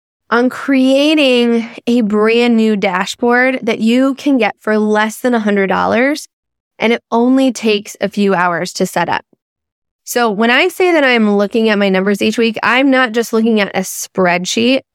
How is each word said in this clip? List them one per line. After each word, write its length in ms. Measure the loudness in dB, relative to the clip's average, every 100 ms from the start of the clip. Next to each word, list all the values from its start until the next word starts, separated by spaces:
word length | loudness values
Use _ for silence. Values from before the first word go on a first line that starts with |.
| _ _ _
on 200 | 0 0
creating 1160 | -2 -2 0 2 2 2 2 2 2 2 0 -4 -8 -2
a 140 | 0
brand 560 | 0 0 2 2 2 2
new 180 | 2 0
dashboard 840 | -2 -2 -4 -4 0 2 0 -2
that 160 | -4 -2
you 340 | 0 2 2 0
can 220 | -2 0
get 220 | 0 -4
for 180 | -2 0
less 440 | 0 0 -2 -4
than 120 | -2
a 60 | 0
hundred 280 | 0 0 0
dollars, 600 | 0 0 0 0 -2 -8 _ _ _ _ -6
and 140 | -2
it 100 | -2 -2
only 440 | 0 2 2 0
takes 420 | 0 -2 -2 -4 -8
a 80 | -6
few 260 | -2 0 2
hours 380 | 0 -2 -6
to 120 | -4 -4
set 220 | -2 -2
up. 180 | -4 -6 _ _ _ _ _ _ _
So 260 | -8 -2 -2
when 220 | 0 0
I 160 | 0 0
say 240 | 0 0
that 140 | 2 2
I'm 260 | 2 2
looking 380 | 0 0 0 0
at 100 | 2
my 80 | 2
numbers 340 | 0 0 0
each 160 | 0 0
week, 200 | -2 0
I'm 300 | 0 2 2
not 220 | 2 0
just 180 | -2 -2
looking 300 | 0 2 2
at 120 | 0
a 60 | -2
spreadsheet. 1040 | -6 -8 -8 -2 0 0 -2 -2 0 0 -2